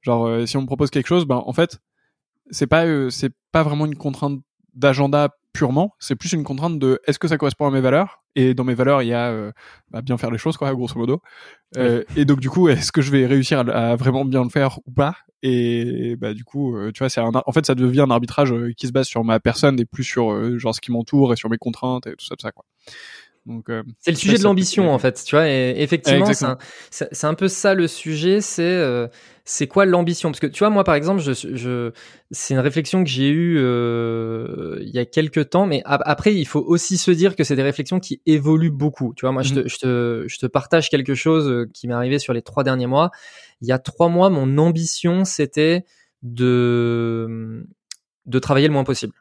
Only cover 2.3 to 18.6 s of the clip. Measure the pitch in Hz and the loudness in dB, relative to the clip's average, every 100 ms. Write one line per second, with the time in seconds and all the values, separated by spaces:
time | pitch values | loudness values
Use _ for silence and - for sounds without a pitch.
2.3 | _ _ - 135 156 170 151 131 120 135 | _ _ -4 2 2 2 0 -2 -4 -6
3.3 | - _ 160 151 147 151 147 147 135 143 | -6 _ 0 0 0 -2 -4 -8 -4 -6
4.3 | 139 _ _ _ 127 139 135 139 147 143 | -6 _ _ _ 0 2 4 2 2 0
5.3 | _ _ - 139 135 202 _ - 131 175 | _ _ -2 0 2 0 _ -6 -6 -2
6.3 | 165 143 135 165 160 135 127 - 143 165 | -4 -4 -4 -4 0 2 2 0 -2 -2
7.3 | 156 147 120 147 135 127 143 190 - _ | 0 -2 0 0 2 2 2 0 -8 _
8.3 | - 127 127 127 120 127 139 117 120 120 | 0 2 2 -2 0 2 2 2 -2 -2
9.3 | 110 104 - - - _ 113 131 120 120 | -4 -8 -14 -20 -20 _ -12 -6 -4 -2
10.3 | 117 160 160 139 131 120 113 120 151 _ | -4 -4 -4 -4 -2 -4 -4 -2 -2 _
11.3 | - - - _ - 123 117 - - 143 | -20 -20 -20 _ -2 0 0 -2 0 2
12.3 | 139 131 170 175 139 147 - 139 139 127 | 2 0 2 4 4 2 0 2 2 4
13.3 | 135 127 143 120 117 117 120 127 131 135 | 2 2 0 0 0 0 2 2 0 0
14.3 | 131 123 147 135 - - 127 143 175 _ | 0 0 0 0 -2 -6 -2 -2 -2 _
15.3 | _ 135 123 120 120 120 120 120 120 113 | _ -2 0 0 0 -2 -4 -6 -6 -6
16.3 | 107 120 143 139 113 104 107 135 - 117 | -8 -10 -6 -4 -4 -6 -4 -4 0 0
17.3 | 120 139 147 151 127 127 127 139 120 120 | 0 0 0 2 2 2 4 4 2 0
18.3 | - 139 117 | 0 0 0